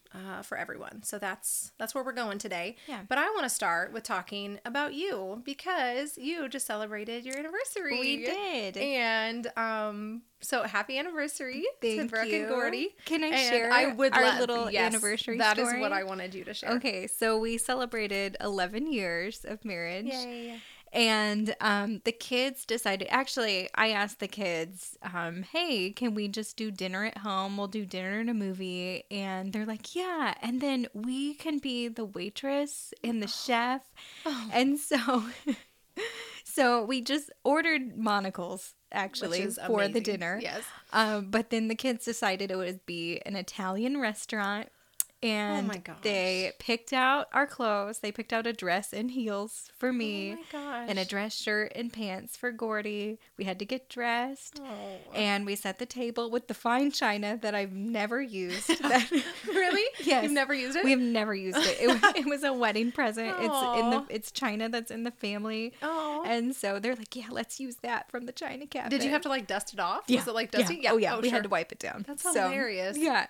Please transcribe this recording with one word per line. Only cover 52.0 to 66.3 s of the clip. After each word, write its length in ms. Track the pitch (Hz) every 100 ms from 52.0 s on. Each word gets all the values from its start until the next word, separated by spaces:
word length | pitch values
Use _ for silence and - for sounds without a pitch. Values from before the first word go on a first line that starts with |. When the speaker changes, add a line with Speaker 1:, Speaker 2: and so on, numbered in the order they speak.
| 208 190 226 -
Speaker 2:
for 120 | 247
Gordy. 680 | 226 220 214 208 208 208 220 - -
We 80 |
had 140 | 190 185
to 80 | 208
get 240 | 262 -
dressed. 720 | 247 240 233 254 277 - 294
Speaker 1:
Oh. 480 | 269 208 202 185 -
Speaker 2:
And 300 | - 208 202
we 120 | 202 202
set 220 | 196 190
the 60 |
table 460 | 247 247 233 233 233
with 180 | 240 -
the 60 |
fine 360 | 214 233 247 285
china 480 | - 240 208 208 226
that 120 | 214
I've 200 | 202 196
never 480 | 190 214 226 214 240
used. 460 | 269 196 180 185 214
Speaker 1:
<laughs> 120 | 330
Speaker 2:
That 300 | 285 254 226 311 349 - 226
Speaker 1:
Really? 380 | 381 359 392 466
Speaker 2:
<laughs> 140 | - 285
Yes. 160 | 262
Speaker 1:
You've 100 | 302
never 220 | 285 269
used 220 | 277 254 302
it? 60 |
Speaker 2:
We've 140 | 269 262
never 360 | 240 233 214
used 240 | 196 190 262
it. 180 | 330 -
It 60 | -
wa-, 240 | 240 -
Speaker 1:
<laughs> 40 | 349
Speaker 2:
it 80 |
was 180 | 277 285
a 120 | 285
wedding 360 | 254 226 208 233
present. 380 | 240 240 220 226 -
It's 20 |
in 460 | - 277 254 240 233
the, 60 | 262
Speaker 1:
Aw. 80 | 285
Speaker 2:
it's 240 | 220 -
china 380 | - 254 214 226
that's 200 | 233 233
in 140 | 226
the 60 | 233
family. 640 | 233 208 208 220 220 233 -
Speaker 1:
Aw. 400 | 302 330 302 302
Speaker 2:
And 340 | 339